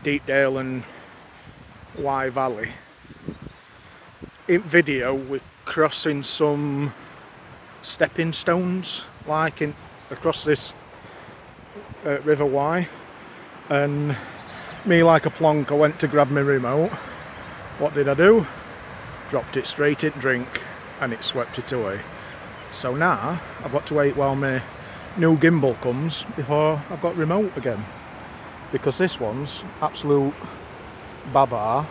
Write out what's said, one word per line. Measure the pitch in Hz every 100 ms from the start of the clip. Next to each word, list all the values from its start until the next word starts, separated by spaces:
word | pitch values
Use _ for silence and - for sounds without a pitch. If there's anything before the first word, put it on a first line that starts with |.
Deepdale | 151 143 143 135 139 135
and | 131 127 127 - - - - - - - - - - -
Wye | 143 135 135
Valley, | 127 131 110 110 - - - - - - - - - - - - - - - - - -
in | 180
video | 175 170 160 135 123 135
we're | 131 139 - - -
crossing | - 156 - 160 143
some | 139 - 151 147 147 139 143 - - - - - - - - -
stepping | - - 156 - 165
stones, | 160 - 170 180 185 180 - - - -
like, | 151 160 -
in, | 151 147 - - -
across | 131 165 151
this, | 151 147 - - - - - - - - - - - 208 - - 156
uh, | 143
River | 143 147 147
Wye, | 139 143 170 175 - - - - - - - -
and | 143 143 143 147 127 - - - - - - -
me, | 170
like | 165 160 156
a |
plonk, | - 160 151 139
I | 147
went | 151 151
to | 147
grab | 147 143
my | 143
remote. | 139 139 123 139 175 - - - - - - - - -
What | 151 147
did | 139
I |
do? | 139 180 226 160 - - - - - - - -
Dropped | 135 117 135
it | 123
straight | - 147 147
in | 156 147
drink | 131 123 127 - - - - -
and | 135
it | 113
swept | - 135 117 -
it | 117
away. | 131 107 101 - - - - - - -
So | - 131
now | 131 170 127 117 170 - -
I've | 143
got | 131 -
to | 147
wait | 143 131
while | 139 135
my | 139 131 - - - - - -
new | 165 160
gimbal | 160 170 135 117
comes | 127 123 160 151 - 226
before | 127 147 151 151 147
I've | 165
got | 170 175
remote | 156 185 208 165
again, | 127 107 101 - - - - - - - -
because | 135 - 131
this | 180 -
one's | 113 117 143 - 185 -
absolute | 151 - 151 143 139 147 - - - - - - - - -
baba | 135 135 117 107 123 156